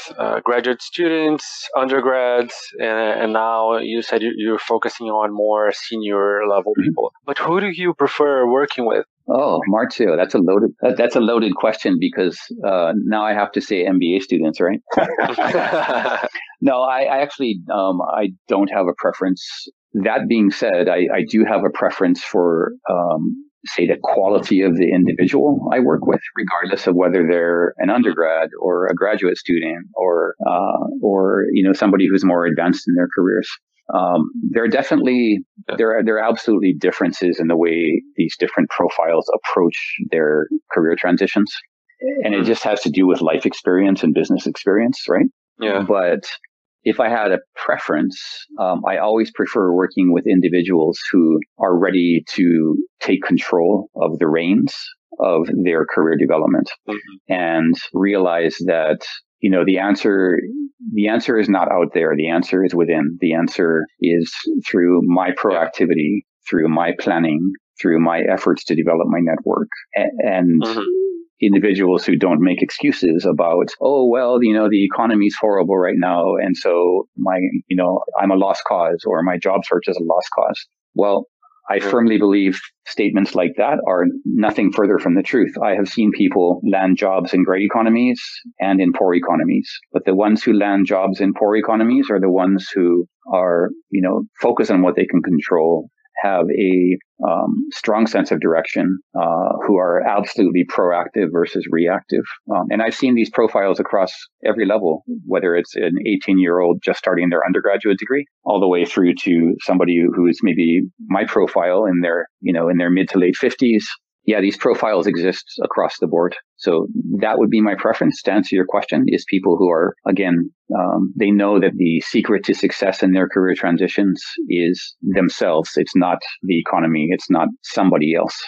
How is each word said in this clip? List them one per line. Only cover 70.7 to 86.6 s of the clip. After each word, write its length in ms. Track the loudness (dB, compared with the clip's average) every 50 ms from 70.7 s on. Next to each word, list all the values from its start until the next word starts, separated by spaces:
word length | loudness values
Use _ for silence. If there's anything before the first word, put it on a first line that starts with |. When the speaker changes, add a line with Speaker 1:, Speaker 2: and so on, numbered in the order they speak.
| -4 -4 -2 -2 -2 -2 -2 -2 -4 -8 -14 _ _ 0
Speaker 2:
individuals 640 | 2 4 4 4 4 2 2 2 2 2 2 2 2
who 100 | 0 0
don't 260 | 2 2 2 2 2
make 200 | 2 2 2 0
excuses 640 | -4 -4 -4 -4 -2 -2 -2 2 2 2 2 2 0
about, 420 | 0 2 2 2 2 2 2 0 -2 -4 -4
"Oh, 260 | -2 0 2 4 4
well, 320 | 4 2 2 2 2 2 2
you 120 | 4 4 4
know, 160 | 2 2 2
the 160 | 2 2 2
economy's 500 | 0 0 0 0 2 2 2 2 2 0 0
horrible 380 | 0 0 2 2 2 2 2
right 200 | 2 2 2 0
now, 380 | 0 0 0 0 0 0 0 0
and 200 | 0 0 -2 -2
so 520 | -2 0 0 2 2 2 2 2 0 -2 _ -8
my, 200 | -4 -2 -2 0 0 -2 -2 -4 -6 -4
you 80 | -2 -2
know, 260 | 0 0 0 0 -2 -4 -4 -4 0
I'm 120 | 0 2
a 60 | 2
lost 260 | 2 2 2 0 -2 -2
cause 380 | -2 0 0 0 0 -2 -2 -2
or 160 | -2 -2 0
my 160 | 0 -2 -2
job 280 | -2 -2 -2 -2 -2 -2
search 220 | -2 -2 -2 -2
is 100 | -2 -4
a 60 | -4 -4
lost 260 | -4 -4 -4 -4 -4 -4
cause." 340 | -2 -2 -2 -4 -8 -12 _ _ _ _ _ -4
Well, 320 | -2 0 0 0 -2 -4 _ _ _ _ _ _ _ -6 -4
I 60 | -4
Speaker 1:
Yeah. 140 | -2 -2 0
Speaker 2:
firmly 280 | 0 2 2 2 2
believe 440 | 4 2 4 4 2 2 0 -2 -4 -10 -18 _ _ -18
statements 500 | -12 -4 -2 -2 0 0 0 -2 0 0
like 180 | -2 -2 -2 0
that 220 | 0 0 0 0 -2 -2
are 200 | -2 0 2 0 0 -2 -4 -6
nothing 480 | -4 -2 0 0 0 0 0 0 0
further 260 | 2 2 2 2 2
from 180 | 2 2 2 0
the 80 | 0 0
truth. 300 | 0 2 2 2 0 0 -4
I 140 | -2 0 0
have 140 | 0 -2 -2
seen 220 | 0 0 0 2
people 500 | 2 2 0 2 4 2 2 2 2 0